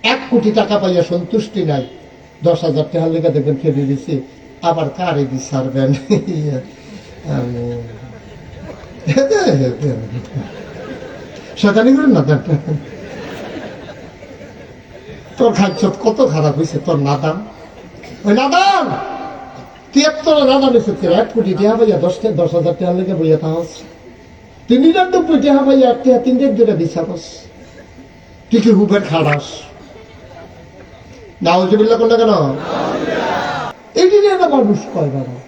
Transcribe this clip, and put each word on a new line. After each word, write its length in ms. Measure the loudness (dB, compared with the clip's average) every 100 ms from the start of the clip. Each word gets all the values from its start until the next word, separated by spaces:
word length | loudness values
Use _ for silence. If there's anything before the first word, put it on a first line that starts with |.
এক 160 | 0 -2 0
কোটি 220 | 2 2
টাকা 260 | 0 0 0
পাইয়া 260 | 0 0
সন্তুষ্টি 600 | 0 -2 -2 -4 -2 -4
নাই, 240 | -2 -2 -4 -14 -20 -20 -20 -4
দশ 200 | 0 0
হাজার 200 | 0 -2 -2
টাকার 200 | -2 -2
লেগে 180 | 0 0
দেখবেন 260 | 0 -2 -2
খেলে 280 | 0 0
দিছে, 380 | -2 -4 -4 -6 -6 -18 -20 -6
আবার 280 | -2 -2 -4 -4
কারে 280 | -4 -2 -2
বিচারবেন? 640 | -6 -6 -4 -2 0 0 0 0 -2 0 -4 -4 -6 -8 -20 -20 -20 -20 -18 -6
আমি 560 | -6 -4 -6 -6 -8 -12 -16 -18 -18 -20 -20 -18 -18 -18 -18 -18 -10 -2 2 2 2 2 2 0 -2 -4 -4 -8 -10 -10 -10 -10 -14 -16 -16 -14 -14 -14 -16 -16 -18 -18 0
শয়তানি 380 | 2 4 4 4
করেন 140 | 4
না, 100 | 4
দেখ। 380 | 2 0 0 -2 -2 -6 -6 -14 -14 -14 -14 -14 -12 -12 -14 -16 -18 -18 -18 -20 -20 -20 -20 -20 -20 -20 -20 -20 -18 -18 -18 0
তোর 160 | 2
খাচ্ছত 400 | 4 0 2 -2 0
কত 240 | -2 2 2
খারাপ 280 | 2 0 0
হইছে, 200 | -2 -4 -2
তোর 140 | 0
নাদান, 460 | 0 0 -2 -4 -8 -16 -20 -20 -20 -20 -20 -8 0
ওই 80 |
নাদান, 560 | 2 4 4 4 2 0 -4 -8 -10 -12 -14 -18 -18 -20 -20 -2
তুই 100 | 2
এত 260 | 2 0 2
নাদান 440 | 4 6 4 4
হইছে, 180 | 4 2
তুই 220 | -2 2
এক 140 | 2 2
কোটি 200 | 0 0
টাকা 220 | 2 2 4
পাইয়া 220 | 4 4
দশ 160 | 0 0 -2 0
দশ 180 | 0
হাজার 200 | 0 0 -2
টাকার 160 | -2 -2
লেগে 180 | -2
বইয়া 240 | -2 2 2
থাকস, 440 | 0 -4 -6 -12 -20 -20 -20 -20 -20 -20 -20 -20 0
তুই 100 | 4
নিরানব্বই 640 | 6 4 2 2 2 2
টাকা 220 | 4 4
পাইয়া 260 | 4 6 6
এক 80 | 4
টাকা 140 | 4 2
তিন 200 | 2 2
টাকা 140 | 2
দুটা 200 | 4 2
বিচারস। 760 | 4 -2 -4 -6 -8 -12 -20 -20 -20 -20 -20 -20 -20 -20 -20 -20 -20 0
কি 100 | 2
কি 120 | 6
হুবের 300 | 4 4 2
খালাস। 420 | 0 0 0 0 -4 -16 -18 -20 -20 -20 -20 -20 -20 -20 -20 -20 -20 -20 -20 -20 -20 -20 -20 -4
নাউজুবিল্লাহ 580 | 2 2 4 4 4 4
কোনটা 180 | 4 4
কেন? 120 | 4 4 2 -2 -6 -4 -4 -4 -4 -4 -4 -4 -4 -6 -8 -12 -6 2
এই 60 | 4
দিনে 180 | 6 4
একটা 200 | 2 2
মানুষ 300 | 2 2 0 -2
কয় 160 | -4 -2
বাবা। 300 | -4 -6 -10